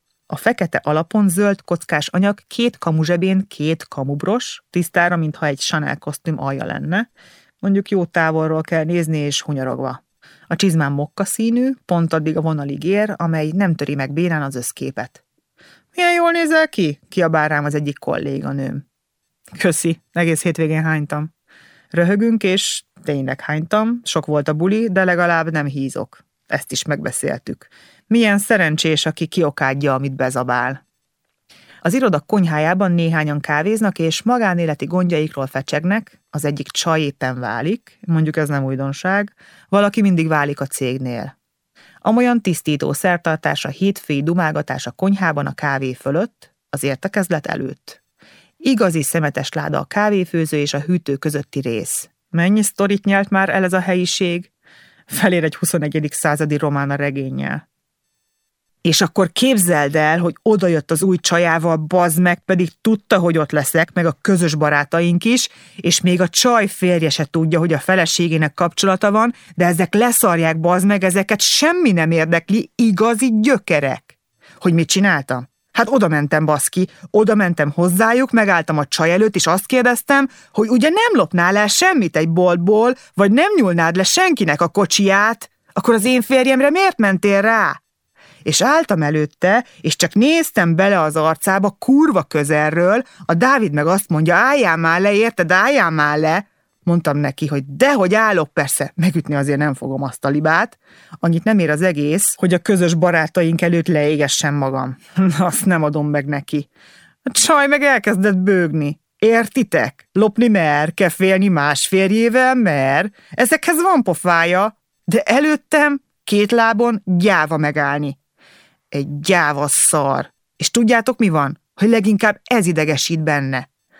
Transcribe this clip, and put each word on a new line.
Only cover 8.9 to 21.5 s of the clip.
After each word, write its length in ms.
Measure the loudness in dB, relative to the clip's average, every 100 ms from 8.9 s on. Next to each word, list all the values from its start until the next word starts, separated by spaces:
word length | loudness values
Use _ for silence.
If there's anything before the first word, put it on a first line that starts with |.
| -2 -2 -2
és 220 | -4 -4
hunyorogva. 640 | -6 -6 -4 -6 -8 -10 _ _ -20 _ -8
A 100 | -2
csizmám 360 | 0 2 0
mokka 320 | -2 -4 -6
színű, 460 | -6 -2 0 0 0 -4
pont 280 | -2 0 0
addig 240 | 0 -2 -2
a 40 |
vonalig 440 | -2 -4 -6 -6
ér, 300 | -2 0 -2 -4
amely 340 | -4 -2 -2
nem 200 | 0 0
töri 200 | 0 -4
meg 180 | -4 -4
bénán 300 | -2 -2 -2
az 120 | -4
összképet. 720 | -6 -10 -8 -10 -8 -12 _ _ _ _ _ _ _ _
„Milyen 200 | -2 0
jól 160 | 2 0
nézel 380 | 0 2 2 0
ki?” 320 | 0 -2 -4 _
kiabál 400 | -2 0 2 0
rám 160 | -2
az 100 | -2
egyik 240 | -2 -4 -6
kolléganőm. 880 | -6 -6 -6 -6 -6 -6 -6 -8 -12 _ _ _ _ _ _ -2
Köszi, 440 | -2 0 -2 -4 _
egész 300 | -2 -2 0
hétvégén 400 | -2 -2 -2 -2
hánytam. 520 | -2 -2 -4 -6 -8 _ _